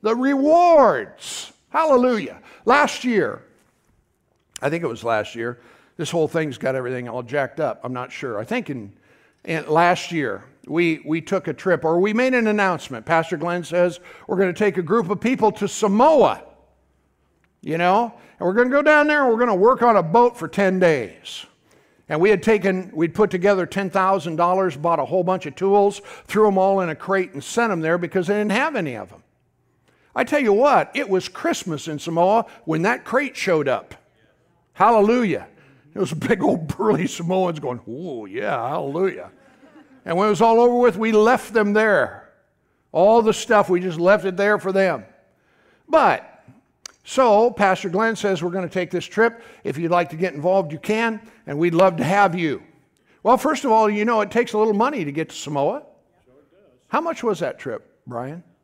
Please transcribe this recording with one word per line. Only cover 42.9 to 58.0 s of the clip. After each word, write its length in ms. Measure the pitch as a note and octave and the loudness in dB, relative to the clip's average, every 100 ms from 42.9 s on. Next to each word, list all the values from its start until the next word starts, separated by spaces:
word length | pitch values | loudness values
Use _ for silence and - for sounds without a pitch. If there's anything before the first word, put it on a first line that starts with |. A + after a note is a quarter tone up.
All 280 | D3 F#3+ A3+ | 2 4 6
the 140 | A3 | 4
stuff, 340 | G#3 - G#3+ G3 | -2 2 2 2
we 100 | F3+ | 0
just 220 | F#3 D#3+ | -2 -2
left 240 | F3 G#3 | 2 2
it 140 | F#3+ F3+ | 0 -2
there 200 | G3+ G#3 | 0 0
for 140 | F#3+ | 0
them. 320 | F#3+ F#3+ C#3+ G2 _ _ _ _ _ _ _ _ | 0 0 -2 -8 _ _ _ _ _ _ _ _
But, 560 | D#4 A#3 C3 - _ _ - _ _ - _ | 2 4 2 -4 _ _ -20 _ _ -20 _
so, 460 | - - B3+ G#3 A#3+ | -8 0 4 4 2
Pastor 400 | - G3+ F#3 G3 | 2 0 0 -2
Glenn 260 | F3 A3+ A3 | -2 -2 -2
says, 260 | G#3 F#3 | -2 -2
"We're 80 | F3 | -4
gonna 200 | F3+ F3 | -6 -6
take 200 | F#3 F3 | -6 -4
this 140 | F3 | -6
trip. 380 | - - A3+ A3+ - - | -8 0 0 0 -20 -12
If 120 | - C3+ | -10 -6
you'd 140 | E3+ | 0
like 180 | F3 E3 | 0 -2
to 60 | D#3+ | -4
get 160 | F#3 | -6
involved, 400 | D3 D#3 F#3+ E3 | -4 0 0 -2
you 60 | D3+ | -8
can, 420 | - G#3+ A#3 G#3+ - _ - | -4 -2 -2 -4 -14 _ -10
and 120 | C#3+ | -2
we'd 160 | E3+ | -2
love 220 | E3 F#3+ D3+ | 4 2 2
to 80 | |
have 300 | C3+ G3 G3 | 0 2 2
you." 280 | F3 D#3+ A#2 - _ _ _ _ _ | 2 -4 -4 -10 _ _ _ _ _
Well, 140 | - B3 | 0 2
first 300 | C#4+ D#4 C#4 | 2 -2 0
of 40 | |
all, 200 | A3 G#3+ | 2 2
you 160 | G#3 G#3+ | 0 -2
know, 160 | A3+ | 0
it 80 | G#3 | -2
takes 240 | A3+ B3 | -2 -2
a 40 | G#3+ | 0
little 140 | A3 | 0
money 320 | G3+ A#3+ D4 | 0 -2 -2
to 80 | D3+ | -6
get 160 | C#3 D#3+ | -6 -8
to 80 | - | -10
Samoa. 460 | - D3 C#3+ C4 - _ _ _ _ _ _ _ _ _ _ | -8 -2 -2 -4 -12 _ _ _ _ _ _ _ _ _ _
How 160 | E3+ | -4
much 200 | E4 - | -4 -4
was 180 | A#3+ F#3+ | -4 -2
that 180 | D3+ - | -4 -8
trip, 420 | C3+ A2 _ _ | -10 -12 _ _